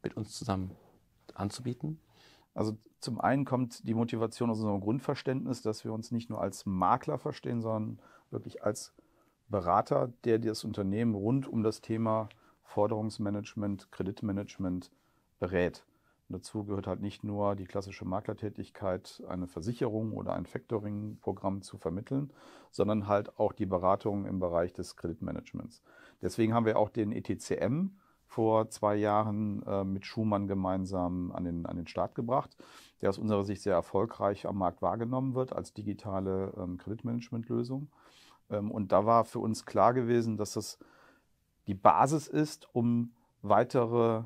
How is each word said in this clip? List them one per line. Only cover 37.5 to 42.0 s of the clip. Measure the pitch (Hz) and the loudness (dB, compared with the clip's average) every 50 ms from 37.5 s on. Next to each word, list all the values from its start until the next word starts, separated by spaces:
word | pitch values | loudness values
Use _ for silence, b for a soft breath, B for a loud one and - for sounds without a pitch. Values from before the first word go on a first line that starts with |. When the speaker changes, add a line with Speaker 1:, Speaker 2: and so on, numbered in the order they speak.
| 120 117 120 120 135 135 147 147 B B B B B B B B B B B _ | -2 -2 -2 -2 -4 -6 -8 -10 B B B B B B B B B B B _
Speaker 2:
Ähm, | - 104 104 107 | -4 -2 -2 -2
und | - 110 101 92 | -2 -4 0 4
da | 104 92 104 | 6 6 8
war | 113 117 117 107 | 8 6 6 6
für | - - 113 | 4 -2 -2
uns | 101 110 110 - - | -2 -2 -2 -2 -6
klar | - - 107 95 113 123 | 0 6 8 8 8 8
gewesen, | 131 120 113 120 120 117 113 107 | 6 2 4 4 4 4 2 0
dass | 104 104 101 | -2 -2 -2
das | - 110 101 - - B B B B B B B B B B B _ _ _ _ _ _ _ | -4 -6 -6 -6 -12 B B B B B B B B B B B _ _ _ _ _ _ _
die | - 98 | -6 -6
Basis | 95 - - 76 87 | 8 8 8 10 10